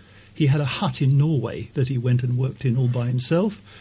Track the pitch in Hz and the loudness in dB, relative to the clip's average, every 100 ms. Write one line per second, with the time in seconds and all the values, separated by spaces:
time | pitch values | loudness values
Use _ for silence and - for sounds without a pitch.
0 | - - - - 143 147 139 - - - | -20 -20 -20 -2 2 2 0 -2 -4 0
1 | 135 139 156 143 107 73 87 151 127 131 | 2 4 4 0 -2 -8 -8 -4 -2 -2
2 | 123 123 123 123 131 - 131 123 123 123 | 0 0 0 -2 -2 -2 -2 0 0 0
3 | 120 123 - 165 208 208 - - | -2 -2 0 2 0 -4 -14 -20